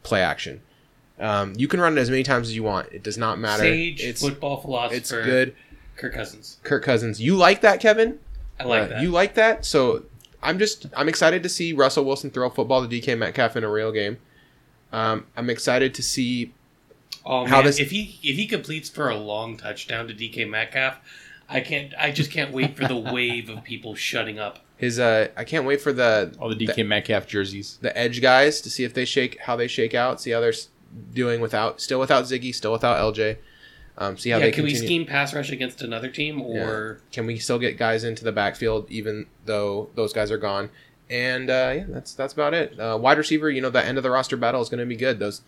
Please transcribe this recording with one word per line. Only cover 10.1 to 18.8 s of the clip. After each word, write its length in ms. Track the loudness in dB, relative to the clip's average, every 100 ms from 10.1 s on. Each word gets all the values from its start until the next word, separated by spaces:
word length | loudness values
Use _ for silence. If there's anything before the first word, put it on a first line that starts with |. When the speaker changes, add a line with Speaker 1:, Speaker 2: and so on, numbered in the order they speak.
| -20 -20 -6
Speaker 1:
I'm 160 | -2 0
just, 280 | 0 -2 -6 -2
I'm 120 | 0
excited 340 | 4 4 4
to 60 | 0
see 240 | -4 0
Russell 300 | 4 4 4
Wilson 260 | 0 -2 -4
throw 180 | -2 -2
football 320 | 0 2 2
to 60 | 2
D 120 | -2
K 140 | -2
Metcalf 420 | -2 0 0 0 0
in 60 |
a 80 | -2
real 220 | 0 0
game. 240 | 0 -2 -6 _ _ _ _ _ _ _
Um, 360 | -2 0 -2 -6 -6
I'm 140 | -4
excited 440 | -2 2 2 2
to 80 | 0
see 520 | -4 -2 -2 -2 -4 -10 _ _ _ _ _ -12
Speaker 2:
Oh, 220 | -2 0 6
Speaker 1:
how 120 | 6
Speaker 2:
man, 80 | 8
Speaker 1:
this 120 | 4
Speaker 2:
if 120 | 0
he, 260 | -4 -6 -8
if 120 | -4 -4
he 100 | -2
completes 400 | -4 -6 -10